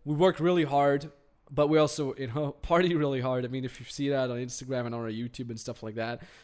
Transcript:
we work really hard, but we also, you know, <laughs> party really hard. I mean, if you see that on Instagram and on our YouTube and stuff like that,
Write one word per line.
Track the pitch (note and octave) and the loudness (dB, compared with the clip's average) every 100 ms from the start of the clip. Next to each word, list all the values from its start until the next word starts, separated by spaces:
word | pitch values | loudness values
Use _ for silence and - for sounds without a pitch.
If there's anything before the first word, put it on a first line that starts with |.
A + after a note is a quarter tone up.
| C#3+ | -6
we | |
work | D3+ F#3 D#3+ | 4 4 4
really | E3 F3+ | 4 4
hard, | C3 C#3+ C#3+ C#3 D3+ - _ _ _ | 4 4 4 2 -2 -14 _ _ _
but | C#3+ D3 | 0 4
we | D#3 | 4
also, | D3+ - C#3 - | 4 2 -4 -4
you | B2 | -6
know, | B2+ C#3+ | -4 -4
<laughs> | - | -6
party | - E3+ F3+ | 2 4 4
really | E3+ C#3+ C3+ | 2 2 0
hard. | B2+ B2+ | 0 -2
I | B2 | -2
mean, | C3 B2+ | -4 -6
if | - | -10
you | B2 | -14
see | - C#3 | -4 0
that | C#3 B2+ | 0 0
on | A#2+ | -2
Instagram | B2+ - C3 B2+ A#2+ | -6 -8 -6 -4 -4
and | |
on | A#2 | -4
our | A2+ | -6
YouTube | A2 A#2+ B2 A#2+ | -6 -6 -8 -10
and | A2+ | -8
stuff | - A#2 | -8 -10
like | A2+ A2 | -8 -6
that, | A2+ A#2 - - | -6 -6 -12 -20